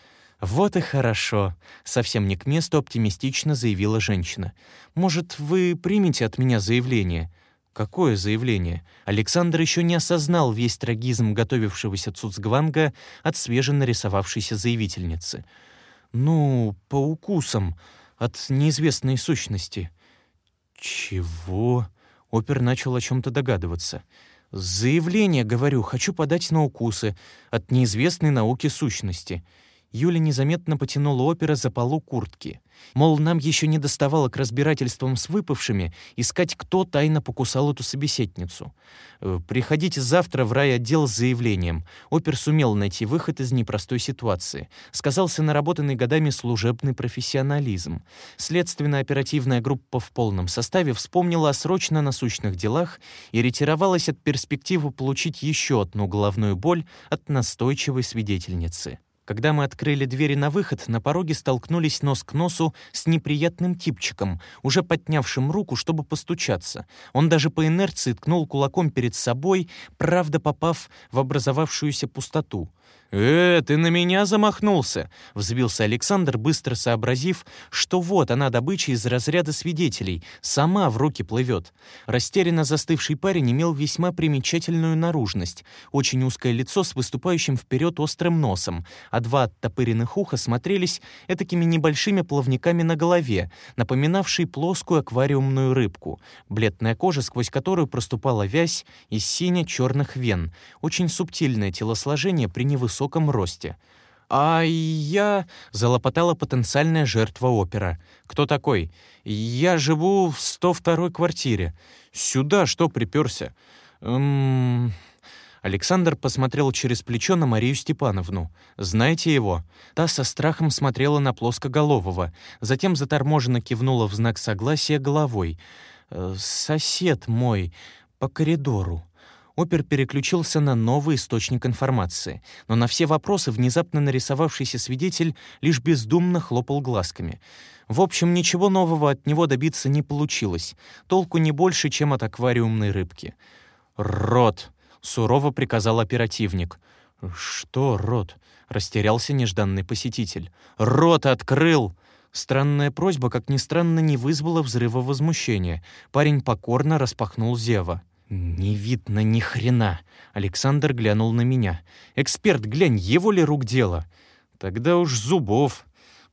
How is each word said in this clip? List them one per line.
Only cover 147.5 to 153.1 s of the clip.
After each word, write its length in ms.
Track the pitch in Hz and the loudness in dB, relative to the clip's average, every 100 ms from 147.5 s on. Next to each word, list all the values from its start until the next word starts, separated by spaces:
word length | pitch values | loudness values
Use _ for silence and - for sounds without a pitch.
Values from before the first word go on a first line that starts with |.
| - - 127 135 107 | -10 -6 -2 0 0
рот?» 400 | 98 120 90 - _ _ _ | 0 -2 -4 -10 _ _ _
растерялся 640 | 107 - 110 107 117 - | -6 -2 0 2 2 0
нежданный 520 | 143 117 92 98 95 | 0 0 0 0 0
посетитель. 640 | 90 110 123 113 110 - 82 - - _ | -2 -4 -4 -4 -6 -6 -10 -16 -20 _
«Рот 480 | 110 151 165 165 | 2 6 6 6
открыл!» 720 | 139 123 - 131 165 156 104 85 _ _ _ | 4 2 2 4 6 4 2 -6 _ _ _
Странная 580 | - - 135 143 143 143 | -8 -2 0 2 2 0
просьба, 400 | 131 185 | 0 0